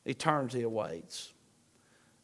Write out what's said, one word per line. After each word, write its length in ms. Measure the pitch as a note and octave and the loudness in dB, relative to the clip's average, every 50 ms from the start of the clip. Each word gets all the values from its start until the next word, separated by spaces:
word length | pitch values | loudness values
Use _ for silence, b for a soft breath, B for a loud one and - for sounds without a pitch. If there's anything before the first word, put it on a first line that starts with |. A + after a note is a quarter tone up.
| - | -6
eternity 600 | - C3+ - - D#3 D3+ D3 C3+ A#2+ B2 B2 A#2 | -6 -4 0 2 4 4 4 4 2 0 0 0
awaits. 680 | A2+ A2 A2 G#2 - E2 E2+ - - - - - - - - - - - _ _ _ - b b b b b b b b b | 2 2 0 0 -2 -2 -6 -8 -10 -10 -10 -12 -12 -14 -20 -20 -20 -20 _ _ _ -20 b b b b b b b b b